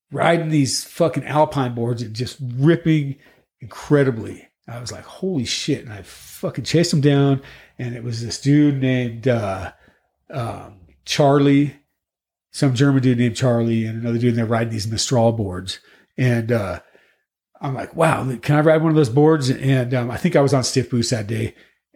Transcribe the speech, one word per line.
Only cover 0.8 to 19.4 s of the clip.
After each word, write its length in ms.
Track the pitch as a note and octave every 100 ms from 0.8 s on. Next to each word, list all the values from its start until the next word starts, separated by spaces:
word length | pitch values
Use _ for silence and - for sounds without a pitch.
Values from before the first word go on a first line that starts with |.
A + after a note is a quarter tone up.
fucking 400 | - - E3 C#3
alpine 500 | C3 D3+ D#3 C#3+ B2
boards 260 | A#2 A#2 A#2
and 120 | A2
just 240 | A2 B2 -
ripping 760 | B2+ B2 D3 E3 E3 D#3 C#3 C3+ _ _ _ _
incredibly. 880 | G#2 - - D3 C3+ A2 F#2+ F#2 - _ -
I 140 | A#2+
was 100 | A#2+
like, 120 | F#2+
"Holy 400 | - - F#3+ D#3
shit." 400 | A2 - - C3+
And 80 | C3+
I 80 | G2+
fucking 640 | - - - - E3+ -
chased 260 | A2+ D#3+ E3+
them 120 | D#3
down. 400 | C#3+ C#3 C#3 C3+ - - - -
And 160 | A#2+
it 80 | A#2+
was 200 | A#2 A2+
this 160 | A#2 -
dude 400 | C#3 D3 D3 C3+
named, 460 | C3 B2+ A#2+ A#2 B2+
uh, 440 | A#2 G2 F#2 F2 - _ _ _ _ -
um, 460 | C#3 A2+ G2 F#2+ G2 - _
Charlie, 720 | - - C#3+ C#3+ C#3+ C#3 C#3+ - _ _ _ _ _ _ _
some 220 | - C#3+
German 280 | B2 C#3+ C3+
dude 160 | B2+ A#2+
named 180 | A#2+ G#2
Charlie, 480 | C3 A#2 A#2 A2+
and 160 | A2 A2+
another 160 | A#2 A#2
dude, 120 | A#2+
and 80 | A#2
they're 80 | A2+
riding 260 | A2+ A2+
these 140 | A2 G#2+
Mistral 460 | A2 - B2 A#2
boards. 480 | A2+ G2 F2+ F#2+ - _ _ _ -
And, 340 | B2+ A#2 A2+
uh, 280 | A2+ F#2+ F2 - _ _ _ _ _ _ -
I'm 140 | C#3
like, 200 | C3 - -
"Wow, 280 | D#3+ - B2+ A#2
can 160 | - D3
I 40 |
ride 200 | D#3 D#3+
one 80 | D#3+
of 60 | D#3
those 120 | B2+
boards?" 400 | C3 D3+ D#3+